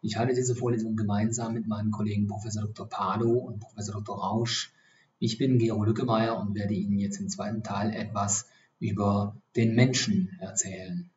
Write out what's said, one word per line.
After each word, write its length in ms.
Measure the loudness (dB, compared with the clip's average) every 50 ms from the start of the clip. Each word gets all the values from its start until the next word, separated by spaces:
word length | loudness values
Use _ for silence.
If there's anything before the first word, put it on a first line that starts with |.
| -4
Ich 160 | -4 -2 0
halte 160 | 0 2 2
diese 200 | 2 2 0 0
Vorlesung 400 | 0 0 0 0 0 0 -2 -2
gemeinsam 600 | 0 0 0 2 2 2 2 0 -2 -4 -2 -2
mit 120 | -4 -2
meinen 260 | -2 -2 -2 0 -2 0
Kollegen 340 | 0 -2 -2 0 0 0
Professor 380 | 0 -2 -4 -6 -6 -6 -4 -4
Doktor 260 | -6 -6 -8 -10 -8
Pado 400 | -4 -4 -2 0 0 2 2 2
und 300 | 2 2 0 -2 -10 -10
Professor 340 | -12 -14 -12 -10 -8 -6 -6
Doktor 240 | -6 -6 -6 -6 -4
Rausch. 560 | -4 -2 0 0 0 0 -2 -4 -4 -8 _ _ _ _ _ _ _ _ _ _
Ich 180 | -2 -2 0 2
bin 200 | 2 4 6 6
Gero 260 | 4 4 2 2 2
Lückemeier 540 | 2 2 2 2 2 2 2 2 2 0 -2
und 160 | -2 -4 -2
werde 200 | -2 -2 0 0
Ihnen 240 | 0 0 2 2 2
jetzt 200 | 2 0 -2 -4
im 120 | -6 -6
zweiten 320 | -6 -4 -4 -4 -4 -4 -4
Teil 320 | -4 -4 -2 0 -2 -2
etwas 500 | -2 -4 -4 -2 -2 0 0 0 -2 -2 -6 _ _ _ _ _ _
über 560 | -4 -2 0 2 2 4 4 4 2 0 -4 -8 _ _ _
den 180 | 2 2 4 6
Menschen 600 | 6 6 6 6 2 0 2 2 2 2 0 -4 -8
erzählen. 680 | -10 -6 -4 -4 -4 -4 -4 -10 -8 -6 -6 -6 -8 -8 _